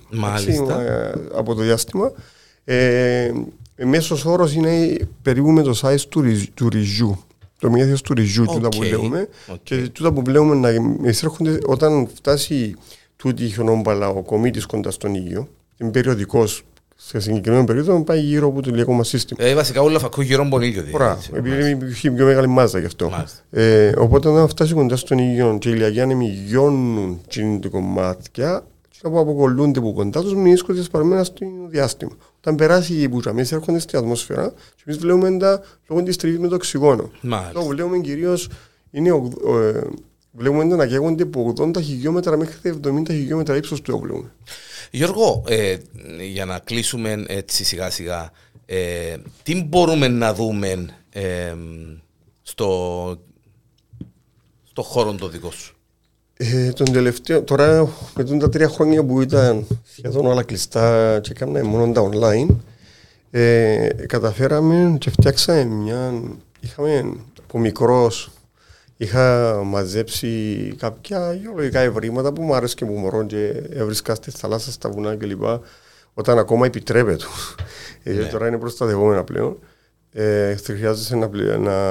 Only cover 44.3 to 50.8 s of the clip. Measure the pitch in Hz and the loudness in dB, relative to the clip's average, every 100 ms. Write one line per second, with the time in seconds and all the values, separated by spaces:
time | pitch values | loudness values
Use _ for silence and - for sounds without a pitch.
44.3 | - - - - - - 120 165 208 214 | -18 -20 -20 -20 -20 -10 -2 -2 2 2
45.3 | 120 - 110 101 92 - - - 80 95 | 2 0 0 0 -2 -8 -20 -18 -14 -10
46.3 | 95 95 90 - 117 110 123 110 107 - | -8 -6 -8 -6 -4 -4 -4 -6 -6 -6
47.3 | 98 98 - 101 90 92 87 85 87 82 | -8 -4 -4 -4 -4 -6 -6 -8 -8 -10
48.3 | - _ _ - 95 87 87 82 82 - | -16 _ _ -8 -6 -4 -6 -8 -10 -14
49.3 | - - 180 156 175 165 156 131 120 113 | -14 -6 -6 0 2 4 4 2 2 0
50.3 | 101 113 107 98 92 | 0 -2 -2 -4 -4